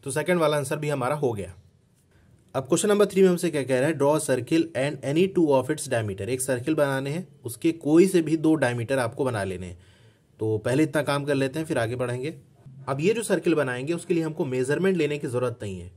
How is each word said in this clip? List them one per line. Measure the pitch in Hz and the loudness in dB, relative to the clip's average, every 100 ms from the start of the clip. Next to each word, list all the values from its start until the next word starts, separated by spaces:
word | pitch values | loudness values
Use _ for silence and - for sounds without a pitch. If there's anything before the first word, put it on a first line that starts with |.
तो | - | -6
सेकंड | 135 156 180 | -4 0 2
वाला | 156 151 | 2 0
आंसर | 139 151 | -2 -4
भी | 147 | -2
हमारा | 143 123 151 | -2 0 0
हो | 139 | 0
गया। | 107 90 - _ _ _ _ _ _ _ _ _ 127 | -2 -8 -12 _ _ _ _ _ _ _ _ _ -6
अब | |
क्वेश्चन | 135 170 208 | 0 0 4
नंबर | 208 208 | 4 4
थ्री | 180 | 6
में | 190 | 4
हमसे | 175 175 | 4 0
क्या | 151 | -2
कह | 127 127 | 0 2
रहा | 139 | 2
है, | 156 | 2
"Draw | 143 | 2
a | 151 | 2
circle | 147 127 117 165 - - | 2 -2 2 0 0 0
and | 139 151 | -2 -4
any | 131 147 190 | -2 2 2
two | 190 160 | 2 4
of | 135 127 | 4 2
its | 151 | -4
diameter।" | - 123 107 95 | -2 -2 -2 -6
एक | 98 127 | -4 -4
सर्किल | 127 127 123 156 | -2 -2 0 0
बनाने | 143 135 139 | 2 0 -4
हैं, | 156 185 - 120 | -6 -8 -14 -14
उसके | - 165 | -4 -2
कोई | 160 143 160 190 | -2 4 6 6
से | 185 | 4
भी | 156 160 | 2 0
दो | 156 156 | 2 2
डायमीटर | 131 120 117 135 | 2 0 -2 0
आपको | 120 - 135 | -2 -2 -2
बना | 110 | 0
लेने | 95 90 90 | -4 -6 -10
हैं। | 87 - _ - _ _ _ | -14 -20 _ -20 _ _ _
तो | 110 107 | -4 -2
पहले | 120 131 | 0 0
इतना | 156 151 | 0 0
काम | 143 143 143 | -2 -2 0
कर | 143 | 0
लेते | 135 139 | 0 -4
हैं, | 160 | -4
फिर | 151 | -2
आगे | 113 123 | -2 -4
बढ़ेंगे। | 123 123 135 165 - _ - - - | -4 -4 -8 -10 -20 _ -20 -16 -8
अब | 135 | -2
ये | 160 | 0
जो | 226 | 0
सर्किल | 220 185 170 156 | 0 0 2 2
बनाएंगे | 135 123 139 | 0 -2 -4
उसके | 170 - | -6 -2
लिए | 170 | -2
हमको | 160 156 151 | -2 -4 -4
मेजरमेंट | 127 127 147 185 185 | -2 0 0 2 2
लेने | 147 147 | 0 -2
की | 147 | -4
ज़रूरत | 120 123 117 | -2 -2 -4
नहीं | 104 92 | -10 -10
है | 87 | -12